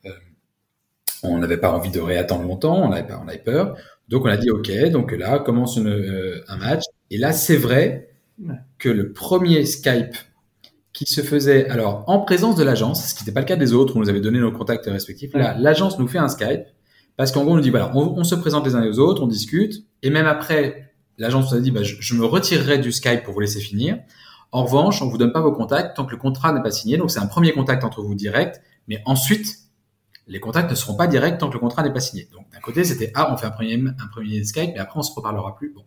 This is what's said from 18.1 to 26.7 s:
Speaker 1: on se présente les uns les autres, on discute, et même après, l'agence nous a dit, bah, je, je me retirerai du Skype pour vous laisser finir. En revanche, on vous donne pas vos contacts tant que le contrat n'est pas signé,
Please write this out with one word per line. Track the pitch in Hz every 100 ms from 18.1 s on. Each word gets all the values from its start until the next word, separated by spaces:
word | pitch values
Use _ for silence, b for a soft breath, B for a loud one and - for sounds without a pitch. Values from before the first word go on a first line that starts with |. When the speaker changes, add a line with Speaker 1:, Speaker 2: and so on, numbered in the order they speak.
| 175
Speaker 1:
on |
se | 170 175
présente | 160 147 131
les | 123
uns | 110
les | 107
autres, | 143 139
on | 120
discute, | 104 104 165 214 - - _
et | 135
même | 151 160
après, | 151 - 156 139 - - _ _ _
l'agence | 113 131 131
nous | 123
a |
dit, | 131
bah, | 110
je, | 101 -
je | -
me | 117
retirerai | 113 185 180 160 131 139
du | 123
Skype | 117 123 120
pour | -
vous | 98
laisser | 104 104
finir. | 101 101 143 233 - B B B B
En | 123 120
revanche, | 135 180 196
on | 131
vous | 113
donne | 120
pas | 156
vos | 156
contacts | - 113 143 175 -
tant | 131
que |
le | 131
contrat | 135 131 160
n'est | 143
pas |
signé, | 113